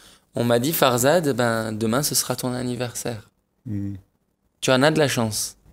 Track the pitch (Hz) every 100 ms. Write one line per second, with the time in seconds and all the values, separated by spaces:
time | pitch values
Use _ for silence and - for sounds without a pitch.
0 | - - _ - 120 120 135 165 139 120
1 | 131 170 147 117 120 113 110 107 113 123
2 | 151 131 - 123 127 123 123 120 123 -
3 | 131 110 - _ _ _ - 101 101 98
4 | - _ _ _ _ _ - 127 147 151
5 | 139 120 113 104 - - _